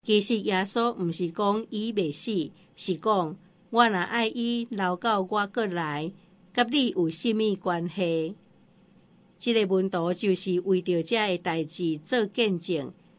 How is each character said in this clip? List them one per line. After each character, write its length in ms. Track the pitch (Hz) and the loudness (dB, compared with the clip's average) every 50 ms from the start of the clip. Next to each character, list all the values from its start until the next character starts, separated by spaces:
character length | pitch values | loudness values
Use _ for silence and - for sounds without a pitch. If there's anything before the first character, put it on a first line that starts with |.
| _ | _
其 180 | - 214 208 | 4 2 2
实 160 | 202 - 240 214 | 4 2 -2 -2
耶 240 | 190 208 196 185 190 | 0 0 0 0 -2
稣 300 | 196 - 240 233 240 - | 0 -2 0 0 0 0
毋 180 | - 185 170 | -2 -4 -4
是 180 | 165 - 180 170 | -2 -2 -4 -4
讲 340 | 165 - 208 202 202 220 226 - | -2 0 0 0 0 0 -4 -6
伊 220 | - 208 214 233 | -6 -6 -4 -2
未 180 | 220 202 180 151 | -2 -2 -2 -2
死， 420 | 143 - - 240 214 180 151 117 - - - _ _ | -2 -4 -4 -2 -2 -2 -2 -4 -8 -18 -20 _ _
是 180 | - - - 180 | -8 -4 -4 -4
讲： 400 | 151 - 220 214 196 170 156 165 - - - _ _ _ _ | -2 2 2 2 2 2 -2 -6 -12 -16 -20 _ _ _ _
我 200 | - 226 240 226 | 4 4 4 4
若 80 | 202 | 4
爱 300 | 180 175 - 220 233 226 | 0 -2 -2 -2 -2 -2
伊 380 | 220 - 240 233 233 240 233 233 - | -2 -2 -2 -2 -2 -2 -2 -4 -4
留 260 | 226 202 190 180 180 | -4 -2 0 0 0
到 240 | 175 - 233 220 202 | 0 0 0 2 2
我 260 | 190 180 208 208 202 | 0 0 0 -2 -2
过 180 | 202 - 247 226 | -2 -2 -2 -2
来， 460 | 196 175 175 165 151 147 147 156 175 196 - _ _ - _ - _ - | -2 -2 -2 -2 -2 -4 -4 -4 -6 -8 -12 _ _ -20 _ -20 _ 0
甲 60 | 247 240 226 | 0 0 2
你 180 | 247 294 262 240 | 2 2 2 2
有 180 | - 180 175 | 2 0 0
甚 320 | 160 160 - - 240 220 214 | 0 0 0 0 0 2 2
物 160 | 220 214 196 | 2 0 0
关 300 | 196 - 190 175 170 165 | 0 0 -2 -2 -2 -2
系？ 460 | 175 - 202 185 170 165 165 160 160 208 - - _ _ _ _ _ _ _ _ _ _ - _ _ _ _ _ _ _ | -4 -2 -2 0 0 2 0 0 -2 -6 -10 -18 _ _ _ _ _ _ _ _ _ _ -20 _ _ _ _ _ _ _
这 160 | _ - 240 233 | _ 0 2 4
个 140 | 226 208 | 4 4
门 200 | 185 190 190 185 | 4 2 2 2
徒 240 | 190 - 175 165 175 | 2 0 0 0 0
就 220 | 180 - - 202 185 | 0 0 2 2 2
是 260 | 180 - 190 180 180 | 2 0 0 -2 0
为 200 | 180 196 190 185 | 2 2 2 2
着 220 | 175 175 180 170 160 | 2 2 0 0 2
这 120 | - 233 | 0 0
个 220 | 226 214 202 180 | 0 2 0 0
代 260 | 175 175 180 160 165 156 | -2 -2 -2 -2 -2 -2
志 360 | 147 - - 180 165 160 151 | -4 -4 -2 -2 -2 -2 -4
做 260 | 156 - 262 247 214 | -4 -2 0 0 0
见 340 | 202 - - 233 214 185 170 | 0 0 0 0 2 0 -2
证， 320 | - - 175 151 135 123 - _ _ - _ | -2 -2 -2 -2 -2 -6 -12 _ _ -20 _